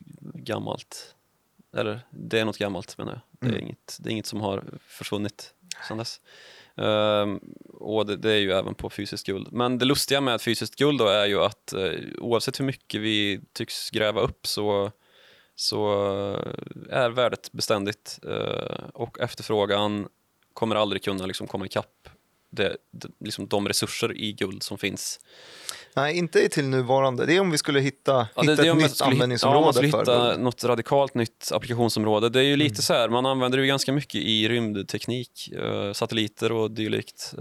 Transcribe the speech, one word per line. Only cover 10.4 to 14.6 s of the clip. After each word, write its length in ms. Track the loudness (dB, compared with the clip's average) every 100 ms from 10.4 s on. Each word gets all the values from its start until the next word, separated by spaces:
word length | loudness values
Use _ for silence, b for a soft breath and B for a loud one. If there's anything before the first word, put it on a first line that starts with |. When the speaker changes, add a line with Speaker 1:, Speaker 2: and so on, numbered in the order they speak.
Speaker 1:
fysiskt 340 | 0 -2 -4 0
guld 240 | 2 4
då 80 | 4
är 180 | 4 4
ju 180 | 4
att, 300 | 2 0 -8
eh, 180 | -4 -2 -4 -8 -8
oavsett 400 | 0 0 0 -4
hur 60 | -4
mycket 360 | -4 -8 -6
vi 400 | -2 0 0 -2 -8
tycks 360 | -10 -8 -8 -6
gräva 320 | -2 0 2
upp, 260 | -2 -2 -6
så, 440 | -4